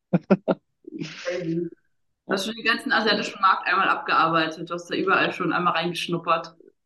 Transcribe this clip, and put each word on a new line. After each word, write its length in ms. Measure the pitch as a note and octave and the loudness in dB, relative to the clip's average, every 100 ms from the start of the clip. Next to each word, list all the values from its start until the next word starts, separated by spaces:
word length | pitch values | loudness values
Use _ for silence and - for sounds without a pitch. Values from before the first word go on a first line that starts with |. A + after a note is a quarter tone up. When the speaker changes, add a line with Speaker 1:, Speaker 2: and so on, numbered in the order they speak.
| _ | _
Speaker 1:
<laughs> 480 | F3+ - F#3+ - - _ _ - - D#3 - | -2 2 0 2 -4 _ _ -18 -12 -12 -10
Speaker 2:
Crazy. 460 | F3 F3+ E3 E3+ E3+ - _ _ _ _ - | -8 -6 -4 -4 -4 -10 _ _ _ _ -6
Du 60 | |
hast 120 | G3+ G#3 | -4 -4
schon 100 | A3+ | -4
den 80 | |
ganzen 280 | A3+ A#3 - | -2 -2 0
asiatischen 480 | A3 A3 G#3 - - | 0 2 0 -2 2
Markt 260 | F#3+ F#3+ - | 4 4 2
einmal 200 | F#3 F#3 | 2 2
abgearbeitet, 800 | - - D3 E3 E3 D#3+ - E3+ | 0 2 2 4 2 0 -4 -8
du 60 | |
hast 140 | F3 - | -8 -6
da 60 | - | -2
überall 360 | F#3+ F#3 E3 | 2 2 2
schon 200 | - F3 | 0 0
einmal 220 | E3+ F3 | 2 2
reingeschnuppert. 840 | E3 F3 E3 - E3+ E3+ E3 - - - _ | 2 -2 -4 -4 -2 0 0 0 -16 -20 _